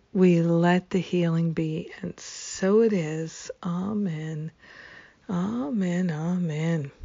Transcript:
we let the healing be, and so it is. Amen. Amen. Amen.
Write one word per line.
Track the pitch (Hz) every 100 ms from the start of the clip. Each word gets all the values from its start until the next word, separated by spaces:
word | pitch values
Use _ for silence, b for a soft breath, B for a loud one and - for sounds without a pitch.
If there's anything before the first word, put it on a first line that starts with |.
| _
we | 196 185 170
let | 170 170 175 180 185
the | 185
healing | - 180 170 165 165
be, | 156 160 156 - -
and | 175 -
so | - - - - 190 214
it | 226
is. | 196 156 160 165 - - -
Amen. | 180 175 196 214 196 156 156 151 160 - B B B B B B -
Amen. | 175 190 240 277 226 180 175 185
Amen. | 151 165 185 170 151 165 165 135 -